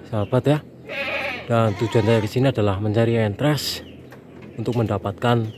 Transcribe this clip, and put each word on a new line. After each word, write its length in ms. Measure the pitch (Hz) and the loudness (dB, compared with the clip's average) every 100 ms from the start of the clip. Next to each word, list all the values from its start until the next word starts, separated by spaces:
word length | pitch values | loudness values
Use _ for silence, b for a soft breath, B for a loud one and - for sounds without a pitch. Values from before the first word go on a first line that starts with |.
| - | -6
sahabat 380 | 110 101 127 139 | -4 0 2 2
ya. 160 | 151 - - - - - - - - - | 0 -2 -16 -12 -8 -6 -6 -6 -8 0
Dan 240 | 117 113 95 | 2 2 2
tujuan 240 | 113 117 104 | 2 2 4
saya 160 | 113 | 2
ke 80 | 107 | 2
sini 240 | 127 135 | 2 2
adalah 240 | 120 104 98 | 2 0 2
mencari 400 | 107 107 113 113 | 0 2 4 2
entres 640 | 107 101 147 143 - - - - - - - - - | 0 0 0 0 -2 -8 -12 -18 -20 -20 -20 -18 -14
untuk 240 | - 110 117 | -6 -2 0
mendapatkan 720 | 107 101 104 98 120 120 110 | 0 0 -2 -2 2 2 0